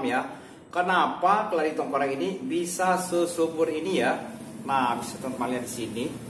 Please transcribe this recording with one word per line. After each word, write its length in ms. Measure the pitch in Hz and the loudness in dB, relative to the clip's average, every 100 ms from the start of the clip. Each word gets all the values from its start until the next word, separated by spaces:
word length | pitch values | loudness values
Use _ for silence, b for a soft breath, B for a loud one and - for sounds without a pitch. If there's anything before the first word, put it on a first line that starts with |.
| 127 | 2
ya. 160 | 127 135 B B B B | 0 -2 B B B B
Kenapa 800 | 170 180 180 147 - 180 208 214 | -2 2 4 4 2 4 4 2
keladi 240 | 175 156 156 | 0 0 0
tengkorak 400 | 135 139 139 135 | -2 0 0 0
ini 240 | 185 190 | -2 -2
bisa 560 | - 170 175 - 185 180 | -2 -2 -2 0 2 2
sesubur 720 | - 175 170 - 160 160 160 | 2 2 2 2 0 2 0
ini 320 | 156 175 160 | 0 0 2
ya? 160 | 120 - - - - - | 2 2 -4 -12 -12 -10
Nah, 320 | - 135 123 120 | 0 2 2 0
bisa 240 | - - | -4 -6
teman-teman 400 | 131 120 120 127 | -6 -4 -2 -2
lihat 80 | 113 | -4
di 40 | - | -6
sini. 300 | 107 104 120 90 - | -4 -4 -4 -6 -12